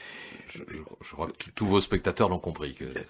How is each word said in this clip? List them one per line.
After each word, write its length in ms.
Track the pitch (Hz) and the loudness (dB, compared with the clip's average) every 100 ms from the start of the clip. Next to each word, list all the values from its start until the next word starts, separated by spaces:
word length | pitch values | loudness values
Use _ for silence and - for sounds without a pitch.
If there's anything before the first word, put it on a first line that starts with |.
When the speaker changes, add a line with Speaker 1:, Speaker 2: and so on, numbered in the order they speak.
| - - - - - | -16 -14 -14 -16 -14
Speaker 1:
Je, 120 | - - | -14 -12
je, 100 | - 76 - | -12 -12 -14
je 100 | - | -12
crois 140 | - 82 | -6 -6
que 180 | - - | -6 -10
t-, 60 | - | 0
tous 100 | 104 | 6
vos 160 | 98 | 6
spectateurs 480 | - 95 95 87 101 | 6 2 2 4 4
l'ont 80 | 90 | 4
compris, 380 | 87 78 71 - | 0 -4 -6 -6
que 100 | 65 | -6
Speaker 2:
Euh, 180 | 65 - | -6 -8